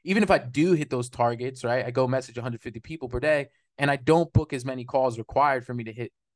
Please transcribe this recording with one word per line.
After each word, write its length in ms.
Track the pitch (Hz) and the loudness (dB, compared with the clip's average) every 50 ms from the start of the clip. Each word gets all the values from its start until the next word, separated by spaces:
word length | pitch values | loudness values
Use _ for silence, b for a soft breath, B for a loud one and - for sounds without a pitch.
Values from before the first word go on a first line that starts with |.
even 200 | - 180 196 208 | -2 0 2 2
if 80 | 208 185 | 4 4
I 80 | 180 143 | 4 2
do 340 | - 123 127 143 160 185 | 2 0 0 2 4 4
hit 180 | 180 151 147 - | 4 2 0 -2
those 180 | 135 123 123 123 | -4 -4 -4 -4
targets, 540 | - - 120 120 120 117 123 135 131 - | -2 0 0 0 0 -2 -6 -8 -8 -6
right, 220 | - 120 120 127 104 | -2 -2 -2 -2 -2
I 60 | 123 | -2
go 160 | 123 131 131 123 | 0 0 2 2
message 280 | 131 131 127 - 117 | 0 -2 -2 -6 -10
a 60 | 123 | -8
hundred 200 | 120 127 117 - | -8 -8 -8 -10
fifty 180 | - 127 110 117 | -10 -12 -14 -14
people 280 | - - 160 156 131 117 | -14 -14 -12 -10 -8 -8
per 120 | 123 120 | -6 -2
day 280 | 143 151 156 143 139 - _ _ _ _ _ - | 0 2 0 0 -2 -6 _ _ _ _ _ -2
and 120 | 143 143 | 0 0
I 60 | 139 | 0
don't 360 | 131 123 160 160 170 165 - | 2 4 4 4 4 4 4
book 200 | - 160 151 - | 2 0 2 0
as 120 | 143 127 120 | -4 -6 -4
many 200 | 135 131 127 120 | -6 -8 -8 -6
calls 340 | 123 - 135 131 127 117 113 | -2 0 0 2 0 -2 -4
required 460 | 110 - - 139 147 147 135 123 120 | -8 -2 2 2 2 4 2 0 -4
for 80 | - 123 | -6 -8
me 100 | 120 110 | -8 -8
to 80 | 110 | -10
hit 200 | 107 120 117 - _ _ _ _ _ | -10 -10 -10 -12 _ _ _ _ _